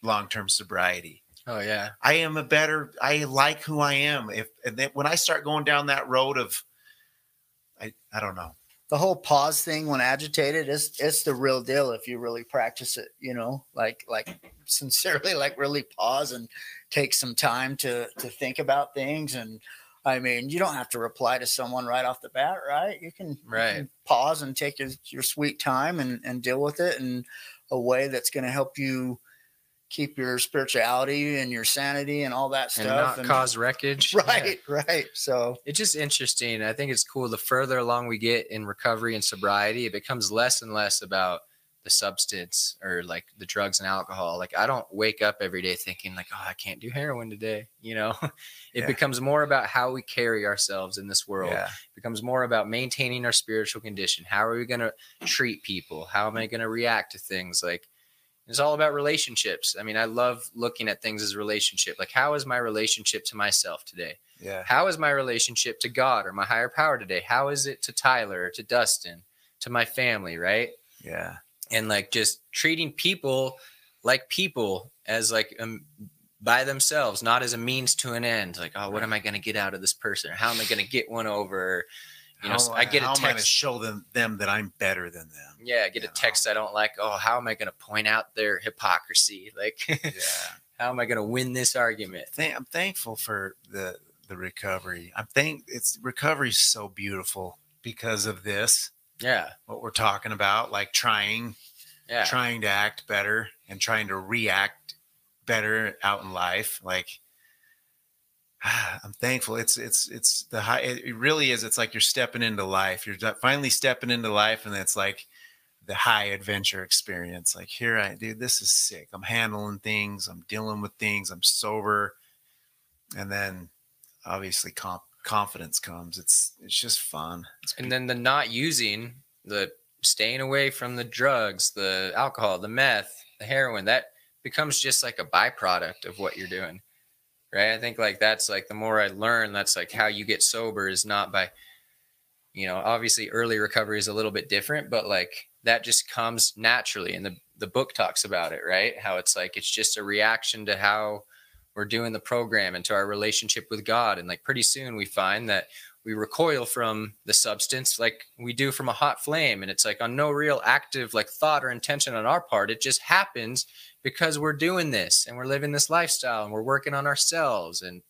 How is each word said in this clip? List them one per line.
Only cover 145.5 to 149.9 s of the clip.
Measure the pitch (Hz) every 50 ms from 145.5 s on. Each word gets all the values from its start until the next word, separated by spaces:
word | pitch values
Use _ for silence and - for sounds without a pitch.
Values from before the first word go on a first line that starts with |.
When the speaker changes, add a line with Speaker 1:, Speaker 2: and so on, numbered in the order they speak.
| _ _ -
Speaker 2:
that | 117 117 117 -
just | 120 113 - - -
comes | - 120 113 117 117 113 - - -
naturally. | 107 110 117 123 123 107 - - 110 87 95 92
And | 90 95
the, | 98 90 - _ _ _
the | - 107
book | 92 - 127 131 - -
talks | - 104 85 - - -
about | 101 98 87 85 80 80
it, | - -
right? | 85 92 92 104 120 113 110
How | 104 104 92
it's, | 92 90 - -
like, | 95 90 92 -
it's | 101 - -
just | - 110 107 -